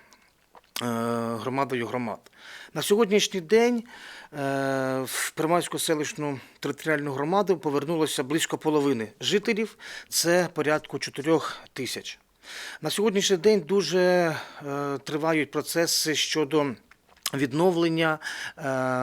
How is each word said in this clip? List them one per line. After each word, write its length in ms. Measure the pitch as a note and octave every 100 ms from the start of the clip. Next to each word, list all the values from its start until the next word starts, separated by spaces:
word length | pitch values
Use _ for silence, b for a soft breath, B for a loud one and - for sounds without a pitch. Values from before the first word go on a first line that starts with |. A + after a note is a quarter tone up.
| B B B _ _ - _ - A#2+ A#2 A#2 A#2 A#2 A2+
громадою 460 | A#2 C3 C3+ B2+ A2+
громад. 320 | B2 A#2 F#2+ - B B B B
На 80 | D#3+
сьогоднішній 580 | C#3+ G#3 A3 G#3 - F#3+
день, 440 | D#3+ A3 A#3+ A#3+
е, 0 | A3 B B B B D3 C#3 C#3 C3+ C3+ C3 C3 B2+
в 260 | - -
Первомайську 440 | - D#3 F3 - D#3
селищну 600 | - D#3 C#3+ - D3 C3+ B -
територіальну 520 | C#3+ C#3+ D#3+ D3+ C#3+
громаду 460 | C3 C#3+ F#3+ F#3+ F3
повернулося 640 | D3+ C#3+ C#3 E3+ D3+ -
близько 360 | C3 D#3+ - D3+
половини 500 | D#3 D3+ C#3+ B2 G#2+ -
жителів, 580 | B2+ G3 G3+ G#3+ A3 - B B B
це 400 | - D#3+ F3 E3+
порядку 460 | D#3+ C#3+ D3+ - C#3
чотирьох 580 | - - C#3 D#3+ - - -
тисяч. 460 | - B2 - - - _ _ B B B B
На 80 | D#3
сьогоднішній 460 | F3+ G#3+ G3 F#3+ F#3
день 240 | G#3 G#3+
дуже, 400 | D3+ G3 D#3 F#3
е, 960 | F3+ F3+ E3+ D3+ - - C#3+ C#3 C#3+ C#3
тривають 460 | - D3+ D#3+ D#3+ C#3
процеси 640 | D3+ C#3 E3 E3+ - D#3
щодо 520 | D3 - D#3+ D3 D#3 C#3+ G#2+ _ _ _ _ -
відновлення, 840 | C#3 C3+ C#3 F#3 E3+ E3+ D#3+ D#3+ D#3 B B B -
е, 120 | C#3 C3 B2+ B2+